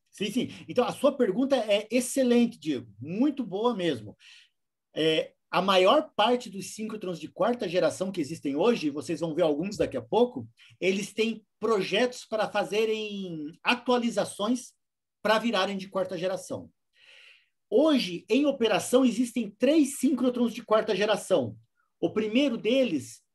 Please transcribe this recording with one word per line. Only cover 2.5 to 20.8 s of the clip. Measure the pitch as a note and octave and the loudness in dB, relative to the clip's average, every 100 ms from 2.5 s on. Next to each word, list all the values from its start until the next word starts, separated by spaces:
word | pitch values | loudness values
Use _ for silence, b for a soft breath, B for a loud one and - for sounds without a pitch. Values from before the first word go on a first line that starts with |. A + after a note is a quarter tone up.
| - | 0
Diego. | D#3 B2+ A2+ - | -4 -4 -6 -14
Muito | C#3 G3 D4 - | -8 -2 0 -2
boa | G3+ F#3+ A#3+ G3+ | -6 -2 0 0
mesmo. | F3 B2 G#2 - B B B _ _ _ _ | -2 -4 -8 -18 B B B _ _ _ _
É, | - D#3+ D#3+ - _ _ | -2 0 0 -2 _ _
a | E3+ | 0
maior | F#3+ F#3 F#3 D4 D#4 - | 2 4 6 4 2 0
parte | A3 B3 G3+ | 2 0 -2
dos | F#3+ E3 | -12 -12
síncrotrons | - G#3+ G#3+ F#3 E3+ | -10 -10 -8 -8 -8
de | D#3+ | -10
quarta | - G3+ A#3+ G3 | -2 -2 -2 -2
geração | F3+ D#3+ - G3 | 0 0 0 -4
que | F#3 | -4
existem | C#3+ E3 D3 C#3+ | -6 -6 -4 0
hoje, | G#3+ A#3 D#3 | 2 2 -2
vocês | C#3+ C#3 D#3 | -6 -6 -6
vão | E3 | -4
ver | D3+ | 0
alguns | E3 D3 G3 G3+ | 0 0 -4 -4
daqui | C#3 B2+ | -4 -4
a | |
pouco, | A#2 G#3 A#3+ C3 A2+ _ b _ | -2 0 0 -2 -14 _ b _
eles | F3+ G3 G3+ | -2 -2 -4
têm | - A3+ G#3+ - _ | -4 -4 -4 -14 _
projetos | A3 G#3+ D#3 G3 B3 - | -2 0 0 0 0 -4
para | - A3 G3 | -6 -4 -2
fazerem | G#3 E3+ G#3 A3 A3 G#3+ G3+ F#3 D#3+ D3 - | -2 -2 -2 0 -2 -6 -8 -8 -10 -10 -6
atualizações | F#3+ A#3+ - B3 A#3+ G3 C3 - G#3 B3 - _ _ _ _ _ | -2 -2 0 0 0 -2 -4 -4 -4 -4 -6 _ _ _ _ _
para | G#3 G#3+ | 0 0
virarem | A3+ G3 F#3+ G3 | 0 -2 -2 -4
de | F#3+ | -6
quarta | F#3+ F3+ F3+ | -6 -4 -4
geração. | F#3 F#3 - G#2 - _ _ b b b b b b _ _ | -4 -6 -8 -12 -12 _ _ b b b b b b _ _
Hoje, | G#3+ D#4 C4+ F3+ E3+ - | 4 6 4 0 -6 0
em | B3 D4 | 2 2
operação, | C#4 A3+ F3+ - B3 | 2 2 2 2 4
existem | C4 G3 B3 B3 G3+ | 4 2 -2 -2 -6
três | - B3 D#4+ C#4 - | 0 4 4 4 2
síncrotrons | C4 B3 B3 A#3 A#3 | 0 2 0 0 -2
de | - | -4
quarta | - G#3+ | 0 2